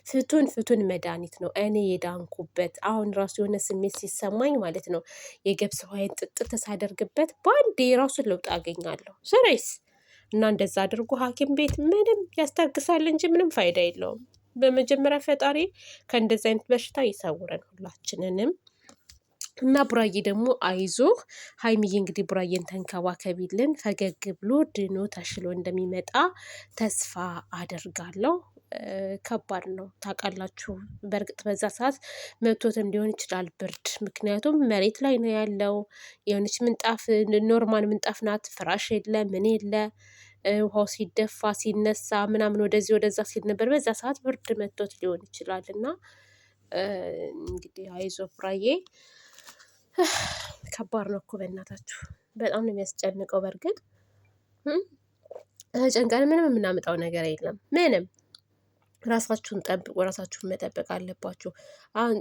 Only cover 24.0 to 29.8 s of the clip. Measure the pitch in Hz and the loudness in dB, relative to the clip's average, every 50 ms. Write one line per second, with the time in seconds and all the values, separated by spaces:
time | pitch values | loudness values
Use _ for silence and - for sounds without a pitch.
24 | 202 190 160 - - 202 185 - - 202 254 294 311 302 - 214 196 190 190 185 | -2 -4 -4 -6 -8 -10 -10 -6 -2 2 4 4 4 2 0 -4 -4 -2 -2 -4
25 | 196 208 - 180 170 - - - 180 175 180 180 175 180 180 185 185 180 185 185 | -4 -6 -6 -10 -10 -10 -8 -6 -6 -6 -6 -4 -4 -4 -2 -2 -2 -2 -4 -6
26 | 185 - - 247 302 370 370 - - - - - - - _ - 226 214 - - | -6 -2 0 0 2 0 0 -6 -14 -18 -18 -20 -20 -18 _ -2 -2 -2 0 -2
27 | - - - 180 180 180 170 170 - _ - 175 175 - 185 165 - 185 160 - | -6 -6 -6 -8 -8 -6 -8 -10 -12 _ -12 -12 -10 -10 -10 -12 -12 -12 -12 -12
28 | 170 175 - 190 208 277 339 359 339 _ _ - _ _ - - - 208 196 190 | -12 -10 -6 -2 0 0 0 0 -4 _ _ -20 _ _ -12 -10 -10 -8 -8 -6
29 | 196 190 196 196 - - 233 214 - - 196 180 175 190 190 190 | -6 -6 -8 -8 -6 -6 -6 -6 -4 -6 -6 -6 -6 -8 -10 -10